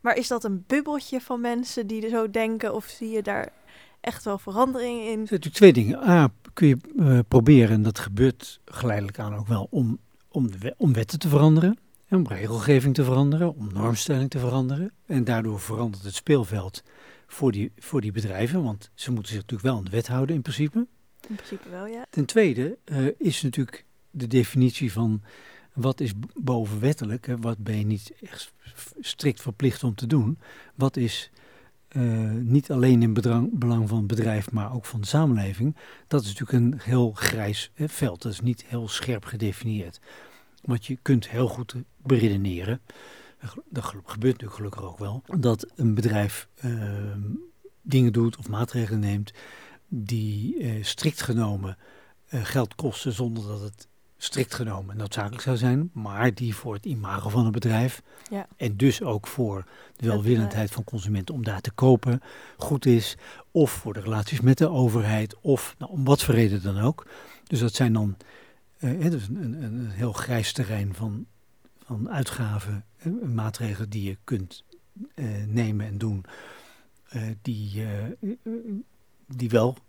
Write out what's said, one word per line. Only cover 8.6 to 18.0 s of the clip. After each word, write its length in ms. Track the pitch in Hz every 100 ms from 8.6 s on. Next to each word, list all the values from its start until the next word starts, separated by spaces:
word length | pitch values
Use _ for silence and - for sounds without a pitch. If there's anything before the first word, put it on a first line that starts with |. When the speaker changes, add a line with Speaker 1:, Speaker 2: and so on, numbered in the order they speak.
Speaker 2:
geleidelijk 540 | - - 120 104 101 -
aan 160 | 104
ook 120 | 104 104
wel, 200 | 104 -
om, 300 | 143 113 - _ _ _
om, 240 | 156 117
de 60 | 95
we-, 160 | 117 -
om 160 | 170
wetten 260 | 113 113 151
te 80 | 165
veranderen, 480 | 147 156 156 180 240 _ _ -
en 100 | 190
om 100 | 123
regelgeving 640 | 98 107 113 113 135 139
te 80 | 131
veranderen, 520 | 127 127 143 160 170
om 140 | 147 104
normstelling 560 | 98 117 113 - 131 135
te 100 | 131
veranderen. 520 | 123 131 127 143 196 _
En 180 | - 139
daardoor 360 | 117 113 110 101
verandert 440 | - 110 117 95
het 120 | 98
speelveld 680 | - - 143 107 104 95 - _ - - - _
voor 240 | - 135
die, 200 | 101 110 -
voor 240 | - 139